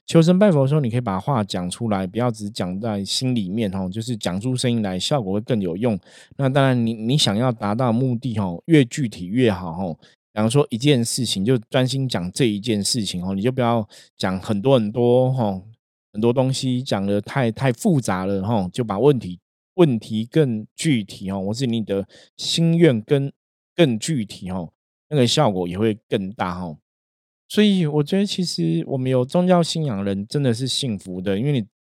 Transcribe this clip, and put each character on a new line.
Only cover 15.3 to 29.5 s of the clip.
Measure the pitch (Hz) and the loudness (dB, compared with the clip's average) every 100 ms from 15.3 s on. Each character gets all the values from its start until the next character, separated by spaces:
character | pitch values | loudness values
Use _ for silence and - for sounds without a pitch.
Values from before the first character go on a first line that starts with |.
吼， | 131 107 95 107 - _ _ _ | 0 -2 -4 -10 -20 _ _ _
很 | 104 | 0
多 | 117 | 2
东 | 120 131 | 2 0
西 | 127 131 123 | 0 -2 -2
讲 | 135 104 98 | -2 -2 0
得 | 101 | -2
太， | - 143 117 | -2 -2 -2
太 | 107 135 | 0 -2
复 | - 214 147 | 0 2 2
杂 | 110 92 95 | 0 -2 -2
了 | 98 | -2
吼， | 101 113 90 | 0 0 -2
就 | - | -4
把 | 113 98 | -4 2
问 | 143 127 | 4 2
题， | 90 87 _ _ _ 185 | -2 -12 _ _ _ 2
问 | 165 113 | 4 2
题 | - 110 117 | -2 -6 -2
更 | 160 139 110 107 - | 0 0 -2 -8 -4
具 | 165 120 | 0 0
体 | 98 - 95 | -2 -10 -6
吼， | 98 | -4
或 | 95 | -4
是 | 113 131 | -2 -2
你 | 113 | -2
的 | 101 98 98 - _ - | -2 -4 -4 -12 _ -12
心 | - - 165 165 | -6 0 2 6
愿 | 165 113 | 6 4
更， | - 143 139 - _ _ _ | 0 0 -2 -10 _ _ _
更 | - 156 110 | 2 4 2
具 | - 147 101 | -2 -4 -4
体 | - 92 | -8 -8
吼， | 92 80 _ _ _ - | -6 -8 _ _ _ -2
那 | 151 | 2
个 | 120 | 4
效 | - 127 | 4 2
果 | 92 87 | 2 -2
也 | 92 | 0
会 | 110 101 - | 0 0 -2
更 | 117 95 | -2 -2
大 | - 92 90 | -4 -4 -4
吼。 | 87 76 _ _ _ _ _ _ - | -8 -12 _ _ _ _ _ _ -4
所 | - | 2
以 | 214 190 151 | 4 4 2
我 | 151 | 0
觉 | 147 190 | 2 0
得 | 202 | 0
其 | - | -2
实 | 170 - 165 165 - | -4 -2 0 0 -2
我 | 135 | -2
们 | 131 | 0
有 | 131 | 2
宗 | 131 175 | 2 2
教 | 180 | 4